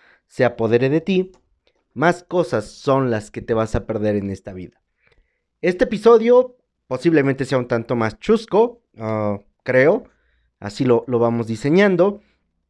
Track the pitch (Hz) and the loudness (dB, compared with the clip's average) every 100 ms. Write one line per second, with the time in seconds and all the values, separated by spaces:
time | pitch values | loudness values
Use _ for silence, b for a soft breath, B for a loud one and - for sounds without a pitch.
0 | b b b - 120 - 110 117 135 156 | b b b -2 -2 0 0 2 2 -2
1 | 160 185 185 _ _ _ _ _ _ - | 0 -2 -4 _ _ _ _ _ _ -2
2 | 165 170 - 175 165 113 - - - 135 | -2 -2 -4 -4 -2 -4 -6 -8 -2 0
3 | 127 110 104 117 104 113 110 120 - 110 | 0 -4 -6 -12 -4 -4 -2 -4 -6 -4
4 | 104 104 98 95 - 92 90 _ _ _ | -2 -2 -4 -10 -14 -18 -18 _ _ _
5 | _ _ _ _ _ _ 170 180 254 208 | _ _ _ _ _ _ -4 0 -2 2
6 | 226 233 226 247 254 _ _ _ - 127 | 6 6 6 4 2 _ _ _ -10 -2
7 | 170 160 139 139 131 135 123 117 113 123 | 2 2 2 -2 -2 -2 -2 -4 -2 -2
8 | 110 107 - 220 220 196 240 - _ - | -4 -4 -2 -2 0 0 0 -4 _ -12
9 | 110 107 104 101 _ _ - 127 139 214 | -6 -4 -4 -6 _ _ -2 2 4 2
10 | - b b b b - 101 - 131 117 | -4 b b b b -16 -10 -2 0 0
11 | - 120 117 117 110 113 139 175 202 175 | 0 0 0 -2 -4 -6 0 2 2 2
12 | 196 202 _ _ _ _ | 0 -2 _ _ _ _